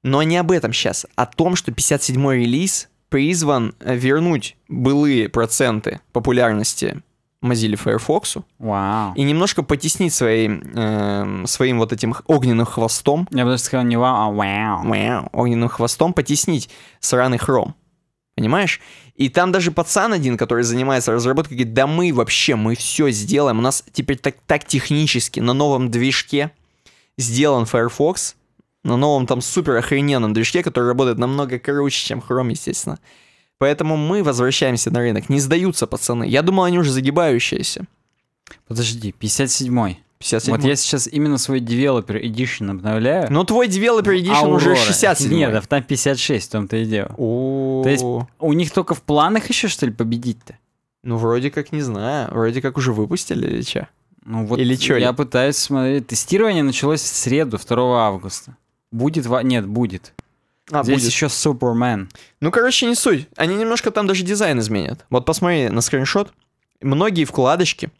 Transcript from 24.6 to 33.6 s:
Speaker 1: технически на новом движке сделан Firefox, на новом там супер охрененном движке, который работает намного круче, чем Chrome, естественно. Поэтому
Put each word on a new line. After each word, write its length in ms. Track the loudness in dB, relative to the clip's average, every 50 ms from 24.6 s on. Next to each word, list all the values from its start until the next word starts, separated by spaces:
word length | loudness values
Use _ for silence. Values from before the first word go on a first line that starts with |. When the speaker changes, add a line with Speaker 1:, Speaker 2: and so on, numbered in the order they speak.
| 0
Speaker 1:
технически 760 | 0 -2 -2 0 0 0 0 2 2 0 0 -2 -2 -4 -2
на 140 | 0 0 2
новом 360 | 2 2 2 2 2 0 0
движке 600 | 0 0 0 0 0 -2 -4 -2 -2 -2 -2 -2 _ _ _ _ _ _ _ -20 _ _ _ _ _
сделан 480 | -6 -4 -2 0 2 4 4 4 2 2
Firefox, 680 | 0 0 0 0 0 0 0 0 0 0 -2 -6 -8 -10 _ _ _ _ _ _ _ _ _ _
на 120 | -2 0
новом 300 | 2 2 2 2 2 0
там 140 | 0 -2 -2
супер 360 | -2 -2 -2 -2 0 2 0
охрененном 560 | 0 0 0 0 0 2 2 2 2 0 0
движке, 300 | 0 0 0 0 0 0
который 240 | -2 0 0 0 0 2
работает 300 | 2 2 2 2 2 0
намного 400 | -2 -2 -2 -4 -4 -4 -6 -6
круче, 460 | _ -4 -2 0 0 0 -2 -4 -6
чем 140 | -6 -8 -8 -4
Chrome, 240 | -4 -2 -2 -2 -2
естественно. 480 | -4 -6 -6 -8 -8 -6 -6 -8 -10 -10 _ _ -20 _ _ _ _ _ _ _ _
Поэтому 380 | _